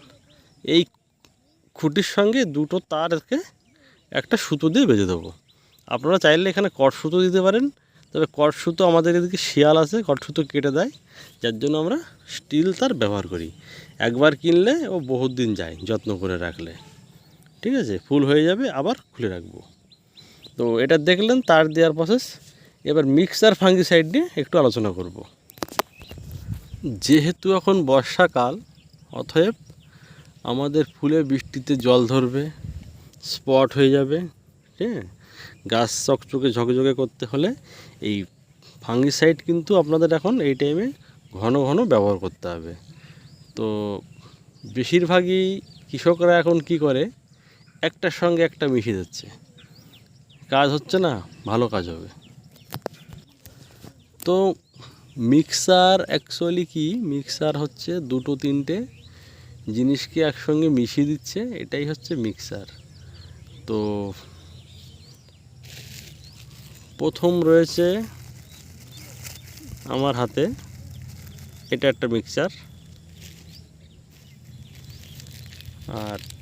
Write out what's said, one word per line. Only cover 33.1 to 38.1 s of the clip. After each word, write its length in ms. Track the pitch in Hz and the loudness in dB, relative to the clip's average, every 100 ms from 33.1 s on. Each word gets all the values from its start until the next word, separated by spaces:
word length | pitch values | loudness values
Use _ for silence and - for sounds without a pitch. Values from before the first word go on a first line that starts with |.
| - - | -18 -14
স্পট 360 | - - 131 135 139 | -8 2 4 4 4
হয়ে 120 | 135 139 | 4 4
যাবে, 220 | 135 156 175 _ _ _ _ - | 2 -2 -6 _ _ _ _ -8
ঠিক 140 | 220 | -6
আছে? 120 | 180 92 - - - - - - | -6 -10 -20 -20 -20 -20 -16 -2
গাছ 180 | 113 117 - - | 0 0 -2 -2
চকচকে 420 | 131 - 135 131 117 | -2 -2 -2 -2 0
ঝকঝকে 360 | 120 127 135 131 | 0 2 0 0
করতে 240 | 127 - 117 | -4 -6 -6
হলে 180 | 139 185 277 - - - - | -2 -2 -4 -14 -20 -20 -10
এই 80 | 107 | -6